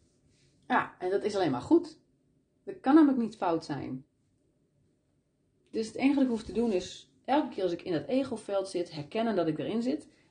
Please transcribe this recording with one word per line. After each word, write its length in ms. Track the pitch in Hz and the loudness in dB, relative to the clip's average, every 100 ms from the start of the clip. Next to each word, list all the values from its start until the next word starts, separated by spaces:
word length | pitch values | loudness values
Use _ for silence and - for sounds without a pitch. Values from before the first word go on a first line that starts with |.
| _ _ _ _ _ _ - | _ _ _ _ _ _ -4
Ja, 280 | 214 - - | -2 -2 -6
en 120 | 185 | -2
dat 140 | 196 | -2
is 100 | 208 | -2
alleen 160 | 202 170 | 0 0
maar 100 | 127 | 0
goed. 380 | - 339 - - _ _ _ _ _ _ | 4 4 4 -10 _ _ _ _ _ _
Dat 160 | - - | -14 -6
kan 140 | 262 | 4
namelijk 240 | 302 294 254 | 8 8 4
niet 180 | 226 - | -2 -2
fout 280 | 190 165 | 0 0
zijn. 400 | - 139 127 131 - _ _ _ _ _ _ _ _ _ _ _ _ _ _ _ _ | -2 -8 -6 -10 -12 _ _ _ _ _ _ _ _ _ _ _ _ _ _ _ _
Dus 160 | 220 220 | -6 -6
het 100 | - | 0
enige 180 | 269 | 2
dat 100 | 285 | 4
ik 60 | 262 | 2
hoef 120 | 226 | 0
te 100 | - | -4
doen 200 | 185 233 | -2 0
is, 400 | 185 185 - - _ | 0 -2 -12 -20 _
elke 240 | - 277 254 | 0 0 0
keer 140 | - | -2
als 100 | 185 | -2
ik 100 | 170 | -2
in 100 | - | -2
dat 140 | 160 139 | -4 0
egoveld 600 | 254 269 220 - 196 190 | -2 -2 -6 -4 -4 -2
zit, 220 | - 170 | -4 -6
herkennen 460 | 160 143 220 233 196 | -8 -6 -2 0 0
dat 100 | 165 | 0
ik 120 | 156 | -2
erin 240 | 135 220 | -2 -2
zit. 260 | 240 302 - - _ | -2 -4 -6 -20 _